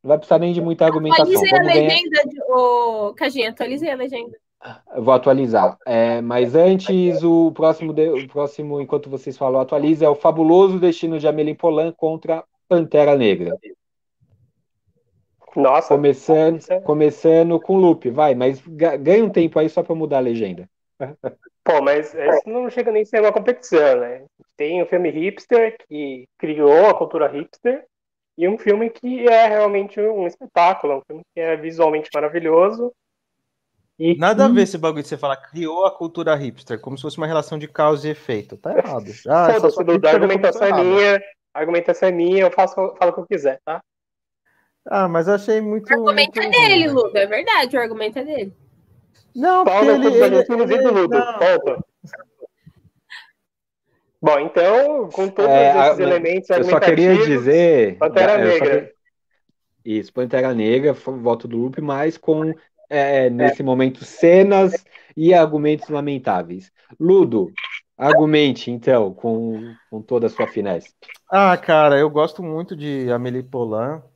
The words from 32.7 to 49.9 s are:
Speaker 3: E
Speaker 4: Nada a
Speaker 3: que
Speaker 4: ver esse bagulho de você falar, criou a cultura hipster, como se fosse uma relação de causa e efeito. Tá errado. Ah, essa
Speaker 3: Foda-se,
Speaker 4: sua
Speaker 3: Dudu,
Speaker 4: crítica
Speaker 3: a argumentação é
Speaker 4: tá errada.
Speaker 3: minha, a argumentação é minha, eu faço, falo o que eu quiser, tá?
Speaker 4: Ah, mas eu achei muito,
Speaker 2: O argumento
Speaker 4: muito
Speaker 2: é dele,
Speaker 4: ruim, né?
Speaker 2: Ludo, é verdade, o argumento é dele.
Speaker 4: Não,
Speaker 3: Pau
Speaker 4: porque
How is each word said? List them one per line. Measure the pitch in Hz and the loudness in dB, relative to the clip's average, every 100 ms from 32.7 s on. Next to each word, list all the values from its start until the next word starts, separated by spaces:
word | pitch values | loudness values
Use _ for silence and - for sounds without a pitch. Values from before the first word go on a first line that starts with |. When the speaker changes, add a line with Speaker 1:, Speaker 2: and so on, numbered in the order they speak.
| 226 240 _ _ _ _ _ _ _ _ _ _ _ | -2 -10 _ _ _ _ _ _ _ _ _ _ _
Speaker 3:
E | 165 170 | -2 0
Speaker 4:
Nada | 175 214 220 | 0 2 4
a | |
Speaker 3:
que | 240 | 4
Speaker 4:
ver | |
esse | 190 175 | 0 -2
bagulho | 160 156 | -4 -4
de | 143 | -10
você | 147 | -8
falar, | 143 135 | -6 -6
criou | - 165 160 165 190 | -10 -10 -8 -2 -2
a | - | -2
cultura | 165 170 160 | -12 -6 -4
hipster, | 147 135 - - 113 | -4 -4 -14 -14 -12
como | - 131 | -12 -12
se | |
fosse | 147 123 | -12 -8
uma | 156 | -4
relação | 160 151 151 | -4 -4 -12
de | 151 | -10
causa | - 151 147 151 | -2 0 0 -6
e | |
efeito. | 151 - 110 - 104 | -10 -8 -8 -10 -14
Tá | - 262 | -4 -2
errado. | - 127 101 107 113 | -2 -10 -12 -16 -2
Ah, | 160 175 | 2 4
essa | 220 | 4
Speaker 3:
Foda-se, | - - | 2 0
Speaker 4:
sua | |
Speaker 3:
Dudu, | 170 170 | 0 2
Speaker 4:
crítica | 156 | 4
Speaker 3:
a | |
argumentação | 160 196 190 196 226 202 | 4 2 2 0 0 0
é | |
Speaker 4:
tá | 175 | 2
errada. | 180 | 2
Speaker 3:
minha, | 196 202 196 196 _ _ | 2 2 0 -4 _ _
a | 143 | -8
argumentação | 160 170 170 170 190 | -2 -2 -2 0 0
é | |
minha, | 175 175 190 | 0 0 2
eu | 180 | 2
faço, | 190 185 196 185 - | 2 -2 -2 -6 0
falo | 180 | -2
o | |
que | 175 | -2
eu | 175 | -8
quiser, | 185 139 135 | -4 -4 -4
tá? | - 170 _ _ _ _ _ _ _ _ _ _ - | -10 -12 _ _ _ _ _ _ _ _ _ _ -6
Speaker 4:
Ah, | 196 185 | -2 0
mas | 165 165 | 0 0
eu | 202 | -2
achei | 202 220 | 0 -2
muito, | 214 214 208 | -2 -8 -2
Speaker 2:
O | |
argumento | - 440 - 294 440 | 0 0 0 -2 -2
Speaker 4:
muito | 427 480 | 0 2
Speaker 2:
é | 453 | 4
dele, | 381 320 | 2 2
Speaker 4:
ruim, | 269 | 0
né? | |
Speaker 2:
Ludo, | 208 202 | 0 0
é | 202 | -2
verdade, | 214 440 403 254 262 | -2 0 0 0 -2
o | |
argumento | 233 220 220 254 | -4 -6 -8 -8
é | |
dele. | 285 294 196 - _ _ _ _ _ _ _ 240 | -8 -8 -10 -16 _ _ _ _ _ _ _ -4
Speaker 4:
Não, | 320 370 | 0 2
Speaker 3:
Pau | 370 196 | 2 2
Speaker 4:
porque | - | 4